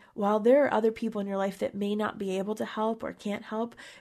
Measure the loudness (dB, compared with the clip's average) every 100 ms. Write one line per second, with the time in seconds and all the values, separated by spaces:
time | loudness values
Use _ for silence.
0 | -14 -2 2 4 6 6 6 4 2 0
1 | -4 -4 -4 -2 -2 -2 -6 -2 -2 -2
2 | -2 -4 -4 -2 -2 -4 -6 -2 -2 -2
3 | -6 -8 -6 -6 -6 -6 -6 -8 -20 -20